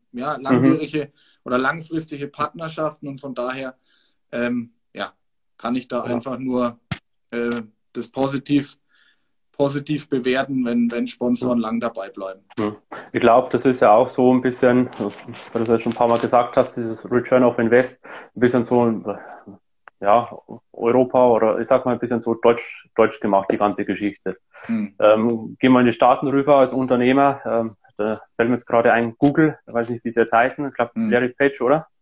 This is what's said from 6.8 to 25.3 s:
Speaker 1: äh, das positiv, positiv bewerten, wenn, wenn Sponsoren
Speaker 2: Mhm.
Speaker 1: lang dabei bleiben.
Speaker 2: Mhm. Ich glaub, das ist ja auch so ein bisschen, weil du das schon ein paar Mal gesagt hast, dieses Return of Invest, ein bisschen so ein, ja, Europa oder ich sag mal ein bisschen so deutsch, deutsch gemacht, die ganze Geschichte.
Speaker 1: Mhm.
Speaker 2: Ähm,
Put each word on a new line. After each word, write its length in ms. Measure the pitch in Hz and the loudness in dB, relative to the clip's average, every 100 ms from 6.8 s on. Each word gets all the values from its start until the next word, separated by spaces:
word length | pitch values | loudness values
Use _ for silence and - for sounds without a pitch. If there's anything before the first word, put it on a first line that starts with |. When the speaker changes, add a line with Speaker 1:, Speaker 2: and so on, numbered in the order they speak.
| _ - _ _ _ | _ -14 _ _ _
Speaker 1:
äh, 300 | 120 120 120 107 _ _ | -6 -4 -6 -10 _ _
das 140 | - 120 | -14 -10
positiv, 720 | - 135 135 139 143 143 - _ _ _ _ _ _ _ | -4 -4 -4 -2 -2 -2 -12 _ _ _ _ _ _ _
positiv 580 | _ 139 139 143 151 - | _ -2 -2 -6 -6 -4
bewerten, 560 | 135 123 131 135 135 120 | -4 0 -2 -2 -2 -2
wenn, 240 | 120 117 | 0 0
wenn 160 | 120 123 | -2 -6
Sponsoren 520 | - 123 123 123 120 | -4 -2 -2 0 -2
Speaker 2:
Mhm. 60 | |
Speaker 1:
lang 160 | 110 117 | -2 -4
dabei 280 | 120 95 98 | -6 -8 -12
bleiben. 360 | 101 95 98 _ - | -10 -12 -12 _ -6
Speaker 2:
Mhm. 200 | 104 104 _ - - | -6 -6 _ -20 -8
Ich 80 | - | 0
glaub, 300 | 120 117 127 | 4 4 4
das 160 | 123 135 | 0 0
ist 160 | 123 | 2
ja 100 | 117 | 6
auch 160 | 107 127 | 6 4
so 240 | - 127 | 2 2
ein 60 | 127 | 4
bisschen, 480 | 127 123 127 123 123 - 104 - - 113 - | 0 0 2 4 0 -4 -8 -8 -18 -18 -8
weil 140 | 113 113 | -4 0
du 60 | |
das 100 | 117 | 0
schon 100 | 117 | 0
ein 40 | 113 | 0
paar 120 | 120 | 2
Mal 120 | 117 | 2
gesagt 360 | 113 120 123 - | 2 2 2 0
hast, 220 | 123 - | -2 -4
dieses 340 | 113 110 - | -8 -10 -2
Return 320 | 123 113 127 | -2 2 4
of 160 | 123 117 | 4 2
Invest, 400 | 113 120 127 - | 4 4 2 -6
ein 360 | - - - - | -20 -20 -18 0
bisschen 240 | 123 127 | 2 2
so 220 | 117 123 117 | 2 2 2
ein, 200 | 107 104 98 - - - - _ _ - _ | -2 -6 -10 -12 -20 -20 -20 _ _ -20 _
ja, 360 | 98 113 120 - - 110 _ | 2 2 2 -10 -18 -20 _
Europa 540 | - 117 123 127 131 127 | -4 0 2 2 4 4
oder 320 | 113 110 98 | 4 2 0
ich 80 | 113 | 2
sag 180 | 131 127 | 0 2
mal 60 | |
ein 80 | 120 | -4
bisschen 240 | 120 120 | -4 -4
so 100 | 117 | -2
deutsch, 560 | 113 120 117 - - - - | 0 2 2 -4 -16 -10 0
deutsch 240 | 113 - | 0 0
gemacht, 300 | 110 98 98 | 0 0 2
die 60 | 110 | 0
ganze 280 | 104 98 104 | 0 -2 -6
Geschichte. 520 | 95 104 98 95 90 _ - - | -4 -4 -6 -10 -12 _ -20 -8
Speaker 1:
Mhm. 280 | 113 104 - | -6 -6 2
Speaker 2:
Ähm, 580 | 107 107 117 | 4 4 2